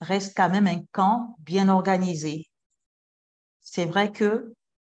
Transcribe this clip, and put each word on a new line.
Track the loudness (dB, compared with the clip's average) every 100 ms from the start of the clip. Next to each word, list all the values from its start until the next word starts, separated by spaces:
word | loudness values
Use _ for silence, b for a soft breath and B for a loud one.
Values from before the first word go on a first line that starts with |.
reste | -4 -4 -4
quand | 0 2
même | 4 2
un | 0 -6
camp | -2 0 0 -4 -14
bien | -4 0 4
organisé. | 4 2 0 0 -4 -6 -8 -12 _ _ _ _ _ _ _ _ _ _ _
C'est | -12 -6
vrai | -2 0 0
que, | 0 0 0 -6 -20 _ _